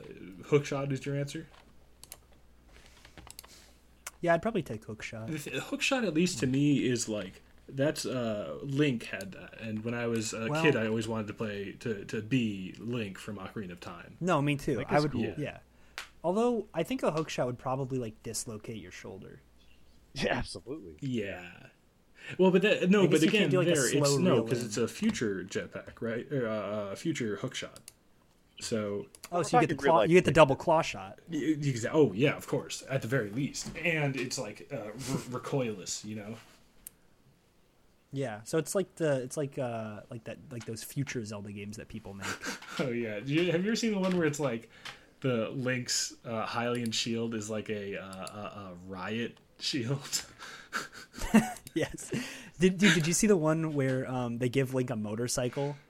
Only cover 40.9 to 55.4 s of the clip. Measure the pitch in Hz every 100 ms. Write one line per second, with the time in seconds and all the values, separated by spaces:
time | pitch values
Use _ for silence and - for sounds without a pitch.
40.9 | 143 135 127 107 104 104 101 104 104 -
41.9 | 110 95 98 98 - 247 - - - 135
42.9 | 120 113 104 135 156 180 165 202 233 233
43.9 | 196 185 180 156 147 139 117 - - -
44.9 | - - _ 135 117 107 139 127 123 123
45.9 | - - - - 110 98 120 120 120 117
46.9 | 110 120 113 117 110 104 107 104 104 101
47.9 | 92 95 95 - 107 101 104 95 87 92
48.9 | 92 92 113 117 - _ - - 143 113
49.9 | 139 - - - - - - - - -
50.9 | - - - - 226 740 - - 160 -
51.9 | - - 240 254 - - - 185 185 202
52.9 | 160 151 170 214 190 156 160 160 143 131
53.9 | 131 127 127 120 117 127 135 127 131 127
54.9 | 113 107 110 120 -